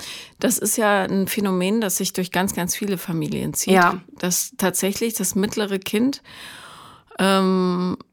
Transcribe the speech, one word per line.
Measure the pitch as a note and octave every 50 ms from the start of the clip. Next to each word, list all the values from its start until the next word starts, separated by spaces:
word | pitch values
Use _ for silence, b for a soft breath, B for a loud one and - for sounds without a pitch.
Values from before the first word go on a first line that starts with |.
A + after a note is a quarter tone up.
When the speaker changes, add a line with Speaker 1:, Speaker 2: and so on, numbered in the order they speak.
| B B B B B B B -
Speaker 1:
das | - C4 G3+
ist | - - G#3+ - B3
ja | G#3+ G3+ G#3 G3
ein | F#3+ - F#3 G3 F#3+ F#3
Phänomen, | - G#3+ G3+ G3 F#3 F3+ F#3 F#3+ A3 A#3
das | G#3+ F#3 - -
sich | F#3+ - -
durch | F#3+ F3+ -
ganz, | - F3+ F#3 G3+ -
ganz | F3+ F3 F3 -
viele | - G#3+ G3+ F#3+
Familien | F3 - - E3 D#3+ D3+ D3 D3+ C3+ C3+ D3+
zieht. | D3+ - - F#3 F#3+
Speaker 2:
Ja. | F3+ F3 F3 F3+ F#3 - - - -
Speaker 1:
Dass | - F3+ F3 - - - -
tatsächlich | - G3 F3+ F3+ - G3 F#3+ G3 - A#3 A3+
das | A3 - F#3 - -
mittlere | G3 G3 G#3+ - G#3+ G#3 G3 G3 F#3+
Kind, | - - - G#3 B3 C#4 C#4 - B B B B B B B B B B B B B B B B B _ - -
ähm, | F#3+ F#3+ G3 F#3+ F#3+ F#3+ F#3+ F#3 F#3 F3+ F3+ F3+ F3+ F3+ - - - _